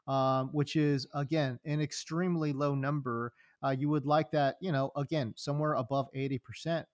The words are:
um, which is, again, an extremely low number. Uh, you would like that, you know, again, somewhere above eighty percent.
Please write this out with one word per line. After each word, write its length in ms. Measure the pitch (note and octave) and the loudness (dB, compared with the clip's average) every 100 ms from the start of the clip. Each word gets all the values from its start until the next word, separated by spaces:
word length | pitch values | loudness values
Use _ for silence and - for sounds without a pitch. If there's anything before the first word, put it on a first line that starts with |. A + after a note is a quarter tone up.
| - | -2
um, 420 | C3+ C3 C3 C3 | 0 2 2 0
which 260 | D3 C#3+ D#3+ | 0 0 4
is, 320 | D3 C#3+ C3 C#3+ | 4 2 0 -6
again, 420 | C#3+ D#3+ C#3 B2 D#3 | -2 0 0 -2 -4
an 160 | D3+ | -2
extremely 720 | D3 - - D#3+ F#3 E3+ D3+ | -2 -4 -6 -2 2 2 0
low 220 | C3+ C#3+ C#3 | 0 0 0
number. 580 | C3+ D3 B2+ A#2 A#2+ - _ - | 0 -2 0 -2 -4 -8 _ -6
Uh, 80 | C3+ C3+ | -2 0
you 120 | D3 | 2
would 160 | D3+ C3+ | 0 4
like 240 | D3+ D3+ | 2 2
that, 260 | D3+ C#3 - | 2 2 0
you 100 | F#3 | -2
know, 200 | C#3+ C3+ - | 0 0 -2
again, 380 | C#3+ D#3+ A#2+ - | -2 -2 -2 -6
somewhere 380 | - C#3+ D3+ | -4 0 0
above 340 | C3+ B2 C#3 B2+ | 0 0 -2 -2
eighty 240 | C3+ C3+ C3+ | -4 -4 -4
percent. 500 | - G#2 D#3+ E3 - | -6 -10 -4 -4 -6